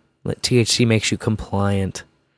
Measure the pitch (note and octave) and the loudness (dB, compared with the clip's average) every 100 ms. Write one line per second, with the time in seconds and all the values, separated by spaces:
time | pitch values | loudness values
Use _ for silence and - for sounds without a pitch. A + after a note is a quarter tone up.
0 | _ _ - - - B2 G#2+ - A#2+ A2 | _ _ -8 -4 0 2 2 2 2 2
1 | - G#2 - G#2+ - G2 G2+ G2 F#2+ - | 0 -2 -2 -4 -4 -2 0 0 -4 -8
2 | - _ _ | -16 _ _